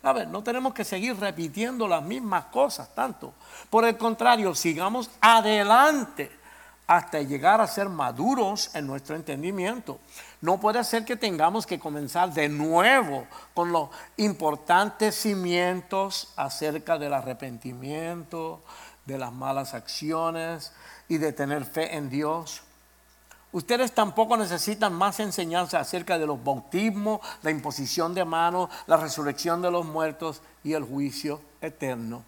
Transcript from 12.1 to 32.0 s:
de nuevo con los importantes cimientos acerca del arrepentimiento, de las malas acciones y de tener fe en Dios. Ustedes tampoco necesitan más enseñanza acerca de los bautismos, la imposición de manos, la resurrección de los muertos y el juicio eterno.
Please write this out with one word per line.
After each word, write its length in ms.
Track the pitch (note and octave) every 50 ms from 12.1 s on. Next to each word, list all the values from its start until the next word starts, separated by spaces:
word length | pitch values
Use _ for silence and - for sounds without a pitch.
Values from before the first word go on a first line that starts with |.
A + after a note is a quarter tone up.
| - E3+ F3+ F#3
de 160 | D3 D#3+ D3+ D3
nuevo 760 | D3+ D3 D3+ D#3+ E3 E3+ F#3 A#3 C4+ C4+ A3+ D3+ C#3 C3 A#2+ - - - - - _
con 160 | F3 E3+ E3+
los 180 | E3+ E3 D3+ C3 - - - - _
importantes 960 | - G#3+ G#3 F#3 C#3+ D#3 D#3 D3 C#3 - - G3 F3+ G3+ G#3 G#3 - G#3+ G#3+ G3+
cimientos 1160 | - - A3 G3+ F#3+ F3+ F3 F3 F3 F3+ F3+ F#3 F#3 F3 - G3 F#3+ G3 G3 F#3+ - - - -
acerca 640 | - C#3+ C#3 - - D#3 D3+ D3 D#3 D3 - E3 D#3
del 140 | D3 C#3+ C#3+
arrepentimiento, 1500 | C3+ A2+ C3 B2+ - C#3 C3 A#2+ A2 - C3 B2 B2 C3 C3+ D3+ D#3 E3 E3 E3+ E3+ D#3+ - - E3 D#3+ D#3+ E3 D#3+ - - - - - - - _ _
de 100 | C3+ C3+
las 160 | C3+ B2+ A#2+ A#2+
malas 400 | B2+ C3 C3+ C3+ C#3 C3+ - -
acciones 1000 | A#2+ - - - - D3 D3+ D#3+ E3 E3 E3 E3 E3 E3 E3 E3 D#3 D3 - - - - - - - _
y 100 | - E3+
de 160 | D#3 D#3 D3+ C#3
tener 320 | - C#3+ C#3 D3 D3+ C3
fe 300 | - - D#3+ D#3+ - -
en 160 | D3+ D3 C3
Dios. 500 | B2+ C#3+ D3+ D3+ D#3+ E3+ D#3+ D3 - - - _ _ _ _ _ _ _ _ _ _ _ _ _ - _ _ _
Ustedes 420 | - F3 - - A#3+ A#3+ C4 A3+ -
tampoco 420 | - G#3+ G3+ C#3+ A3+ A3+ A3 A#3+
necesitan 580 | A3+ G#3+ E3+ F3 E3 - G#3 G#3+ G#3 A3 G3+ F3
más 280 | E3+ F#3+ G3+ F#3 -
enseñanza 580 | G#3+ G3+ F3 - F3 E3 E3 F3+ F3+ D#3 - E3
acerca 400 | - - - F3+ E3 - F#3 E3
de 80 | D#3
los 160 | D3+ D3 B2+ A#2+
bautismos, 800 | C#3 C3+ - - - - F#3 G#3 A3 G3 G#3 G3+ G#3+ G#3+ G3 - - - -
la 100 | - D#3
imposición 640 | D#3 D3+ B2+ D3+ C3+ - C#3 - - F3 D#3+ E3+ F3+
de 120 | F3+ F3+
manos, 440 | E3 E3 E3 E3+ E3+ F3 F3+ F3+ E3 - - -
la 120 | - D#3+
resurrección 640 | D#3 D#3+ D3+ - D#3 D3 C#3+ C#3 - - E3+ E3+ E3+
de 100 | F3+ F3+
los 140 | F3 F3 E3+
muertos 560 | D#3+ D#3 D#3+ D#3+ D#3 D3+ - E3 D#3+ C#3+ - - - - _
y 120 | _ D3 D#3
el 100 | D#3 C#3
juicio 560 | A#2 C3+ C#3 C#3+ C#3 C3+ - - D3+ C#3+ D3+ - - _ _
eterno. 600 | - D#3 D3 - - C3+ B2+ A#2